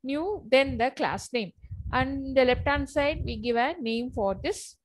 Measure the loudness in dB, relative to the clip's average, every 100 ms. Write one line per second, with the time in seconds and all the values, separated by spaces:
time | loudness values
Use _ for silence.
0 | -4 -2 -2 -4 4 4 4 2 0 0
1 | -2 -2 -4 -4 -4 -10 -14 -10 -2 0
2 | 0 -2 2 4 6 4 2 0 0 0
3 | 0 0 -4 -4 0 2 0 0 -4 -2
4 | -4 -2 -2 0 -4 -4 -8 -20